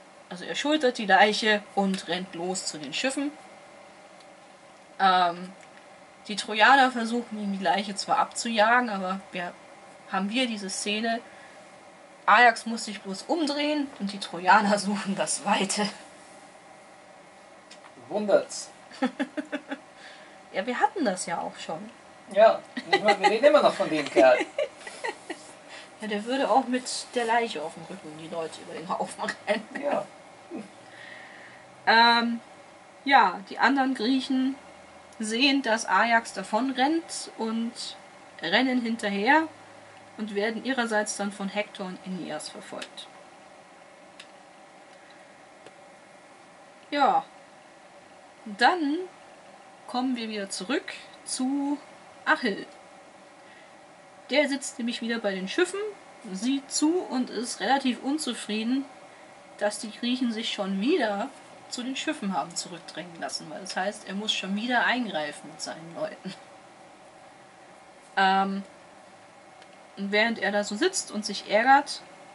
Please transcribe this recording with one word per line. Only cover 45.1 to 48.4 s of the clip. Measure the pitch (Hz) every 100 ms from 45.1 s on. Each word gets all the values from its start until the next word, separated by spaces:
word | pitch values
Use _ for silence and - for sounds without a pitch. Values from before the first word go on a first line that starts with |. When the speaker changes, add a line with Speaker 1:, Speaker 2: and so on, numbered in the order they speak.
| - - - - - - - - - - - - - - - - - -
Speaker 1:
Ja, | 294 254 165 - - - - - - - - - - - -